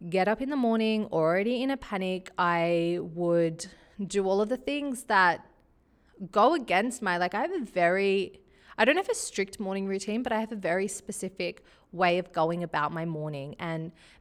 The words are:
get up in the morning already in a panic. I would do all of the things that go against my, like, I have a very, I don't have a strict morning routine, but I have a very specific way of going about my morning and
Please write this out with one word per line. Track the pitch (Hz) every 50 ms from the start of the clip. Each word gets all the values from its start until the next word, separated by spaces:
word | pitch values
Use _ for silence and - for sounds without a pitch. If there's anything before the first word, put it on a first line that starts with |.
| 170 170
get | 165 190 180 202
up | 220 220
in | 269 269
the | 294
morning | 277 247 226 226 226 220 220 220 214 214 -
already | - 165 156 160 170 185 202 233 247 247
in | 254 269
a | 269 269
panic. | - - 214 190 190 185 185 185 185 - - -
I | 180 175 175 170 170 170 175 170 170 170 175 175
would | 165 175 160 175 175 170 170 170 170 165 160 165 - - - - - _ _ - 196
do | 170 - 202 190 190
all | 196 196
of | 214 214
the | 254 247
things | - - 285 294 285 285 254 240 -
that | - 220 196 185 175 165 - - - _ _ _ _ _ _ _ _ _ _ _ _ _ - 196 165
go | - 208 208 269 339
against | 330 233 - 175 185 208 240 226 -
my, | 214 190 175 175
like, | 180 175 -
I | 208
have | 269 339 392
a | 359 240
very, | 185 - 180 175 170 180 190 196 196 190 196 190 - - - _ _ _ _ _ - - -
I | 220
don't | 240 294
have | 359 392 -
a | 466
strict | - - - - - 196 196 - -
morning | 208 190 190 196 196 196
routine, | 196 190 196 - 208 233 254
but | 247
I | 226 214
have | 226 226 233
a |
very | 208 190 165 170 190 196 208
specific | - - - - 202 - - 185 190 - 185 175 - - - - - _ _ _
way | - 170 185 175 175 180
of | 180 -
going | - 170 160 160 170 175 175
about | 165 - 151 147 151 165
my | 165 165
morning | 170 160 151 151 156 151 139 135 147 147 -
and | 175 165 165 160 160 165 - _ - - - -